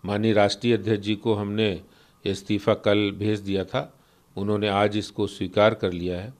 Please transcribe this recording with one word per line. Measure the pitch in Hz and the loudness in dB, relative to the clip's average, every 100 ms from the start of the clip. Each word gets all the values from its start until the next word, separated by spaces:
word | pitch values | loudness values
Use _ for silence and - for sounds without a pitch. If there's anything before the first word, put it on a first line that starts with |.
माननीय | 92 101 113 | -2 0 2
राष्ट्रीय | 107 101 - 120 113 | 4 4 2 0 0
अध्यक्ष | 98 107 | 2 -2
जी | 101 104 | 0 -2
को | 117 | 0
हमने | 104 101 104 107 87 - _ _ _ - | -2 -2 0 0 -2 -10 _ _ _ -6
ये | |
इस्तीफा | 95 - 104 113 | -6 -4 -2 0
कल | 104 107 104 104 | 2 2 2 0
भेज | 98 104 107 | -2 -2 -2
दिया | 98 95 | -2 -4
था, | 92 127 147 _ _ _ _ - | -2 -6 -8 _ _ _ _ -8
उन्होंने | 101 104 104 | -2 0 0
आज | 98 104 104 | 2 2 0
इसको | 101 - 101 | -6 -6 -6
स्वीकार | - 92 104 107 | -4 -4 4 4
कर | 110 98 | 4 -4
लिया | 87 90 90 | -4 -6 -6
है | 107 135 | -10 -18